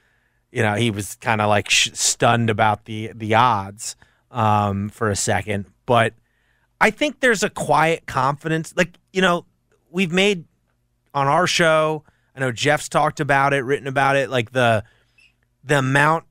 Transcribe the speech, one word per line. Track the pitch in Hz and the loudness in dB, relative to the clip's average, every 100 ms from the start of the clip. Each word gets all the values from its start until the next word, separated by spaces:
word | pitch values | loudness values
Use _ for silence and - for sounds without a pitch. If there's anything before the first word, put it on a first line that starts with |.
| _ _ _ _ _ | _ _ _ _ _
you | 120 | -4
know, | 110 | -2
he | 104 117 | 0 0
was | 101 98 - | -2 -6 -8
kinda, | 127 107 107 | -4 0 2
like, | 104 - | 2 2
sh-, | - 113 | 0 0
stunned | - - - 123 117 113 | -2 -4 0 2 2 0
about | 107 110 104 | 2 2 0
the, | - 110 110 | -6 -12 -12
the | 110 110 | -8 0
odds, | 110 123 107 98 104 - - _ _ _ | 4 4 2 -4 -12 -14 -16 _ _ _
um, | 127 110 107 104 98 104 | -2 2 2 0 -2 -6
for | - 110 | -4 -4
a | 98 | -2
second. | - 98 98 101 98 _ - | -2 -2 -4 -6 -8 _ 0
But | 120 110 - _ _ _ _ _ - | 2 2 -4 _ _ _ _ _ -2
I | 214 | -2
think | 214 302 - | 0 -4 0
there's | 254 208 | 0 0
a | 202 | -2
quiet | - - 147 160 165 - | -4 0 2 2 0 -4
confidence. | 139 131 147 160 160 165 - | -2 -2 -2 -4 -4 -4 -2
Like, | 180 - _ | -4 -6 _
you | 190 | -2
know, | 185 175 - _ _ _ _ | 0 0 -6 _ _ _ _
we've | 175 185 | -4 -2
made | 180 196 190 151 _ _ _ _ _ _ | 2 2 0 -6 _ _ _ _ _ _
on | 143 139 | -2 0
our | 156 180 | 2 0
show, | - 165 156 156 156 - _ _ | 2 2 2 0 -4 -10 _ _
I | - | -6
know | 131 | -6
Jeff's | 107 135 147 - | -2 0 0 0
talked | 165 147 - | -2 0 -2
about | 143 139 139 | 0 0 2
it, | 139 | 0
written | 123 139 135 | -2 -4 -4
about | 135 135 139 | -2 0 0
it, | 117 | -2
like, | 127 110 | -4 -4
the, | 131 120 110 - _ _ _ _ _ _ _ | 0 2 0 -2 _ _ _ _ _ _ _
the | 127 143 | -2 0
amount | 131 139 151 165 - | 2 2 4 2 -4